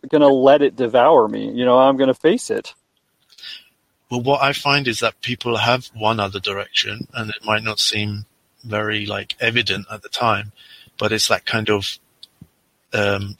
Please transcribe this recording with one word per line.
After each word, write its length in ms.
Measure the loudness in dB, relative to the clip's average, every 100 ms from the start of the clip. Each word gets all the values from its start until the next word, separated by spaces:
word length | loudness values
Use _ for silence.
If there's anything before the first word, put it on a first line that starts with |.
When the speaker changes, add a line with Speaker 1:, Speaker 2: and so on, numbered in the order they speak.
| 0
Speaker 1:
gonna 200 | 4 4
let 340 | 6 6 6
it 140 | 4 0
devour 500 | 0 4 6 6 4
me. 220 | -2 -6
You 140 | -2
know, 120 | 4 6
I'm 180 | 4 4
gonna 180 | 0
face 360 | 2 2 0 -2
it. 220 | -6 -6 -18 _ _ _ _ _ _ -20 -20 _ _ _ _ -8
Speaker 2:
Well, 140 | -4
what 200 | 0 2
I 100 | 2
find 340 | 0 0 0 0
is 140 | -2
that 200 | -2 -4
people 340 | -8 -6 -4 -2
have 300 | 0 -2 -4
one 320 | -4 -2 0
other 180 | -2 -6
direction, 720 | -8 -8 -6 -6 -6 -8 -12
and 180 | -10 -10
it 140 | -8
might 200 | -2 -2
not 160 | -2 -4
seem 460 | -2 -2 -4 -6 -10 _ _ _
very, 420 | -8 -4 -4 -4 -6
like, 280 | -8 -8 -4
evident 460 | -2 0 -2 -4 -8
at 120 | -16
the 60 | -12
time, 440 | -2 0 0 -4 -16 -20 -20 -20 -4
but 120 | -2
it's 140 | 0 0
that 160 | -2 -2
kind 220 | -4 0
of, 300 | -2 -2 -12 _ _ -20 _ -20 _ _ _ _
um, 420 | -2 -2 -2 -6 -8